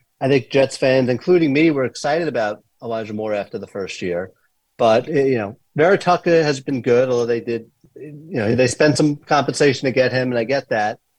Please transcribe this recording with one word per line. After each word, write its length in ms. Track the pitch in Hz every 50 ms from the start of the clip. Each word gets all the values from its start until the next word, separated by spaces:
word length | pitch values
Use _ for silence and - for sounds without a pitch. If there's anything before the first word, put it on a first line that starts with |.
| _ _ _ -
I 60 | 139 135
think 220 | 139 139 120 -
Jets 280 | - 135 135 131 - -
fans, 320 | - 131 131 131 131 120
including 420 | 127 117 - - 180 175 165 147
me, 180 | 135 147 160 165
were 160 | 151 139 131
excited 420 | 117 - - - 147 147 165 175 151
about 360 | 120 120 110 104 107 - _ _ _ _
Elijah 320 | - 117 113 113 113 104 107
Moore 200 | 107 107 110 107
after 260 | 101 98 - - 107
the 80 | 98 -
first 340 | - 104 95 90 - -
year. 300 | 104 90 87 87 92 95 _ _ _ _ _ _ _ _ _ -
But, 300 | 123 113 110 120 127 135
you 300 | 165 143 135 135 131 117
know, 220 | 104 98 123 - _ _ -
Vera 220 | 143 151 175 202 170
Tucker 460 | - 180 180 170 - 175 170 165 160
has 180 | 147 147 135
been 200 | 131 - 139 127
good, 280 | 113 - 120 120 131 131
although 160 | 127 120 120
they 160 | 117 120 117
did, 280 | 104 120 117 117 - - _ _ _ _ -
you 420 | - - 151 147 143 151 160 196 131
know, 180 | 107 107 117
they 120 | 120 127 123
spent 280 | - - 151 151 139 -
some 200 | 160 151 147 147
compensation 680 | _ - 160 147 131 131 139 - 151 147 127 - -
to 60 | 135
get 200 | 110 - 127 123
him, 180 | 120 127 127 127
and 100 | 123 117
I 60 | 113
get 240 | 113 135 139 - -
that. 300 | 123 110 104 107 117 - _ _ _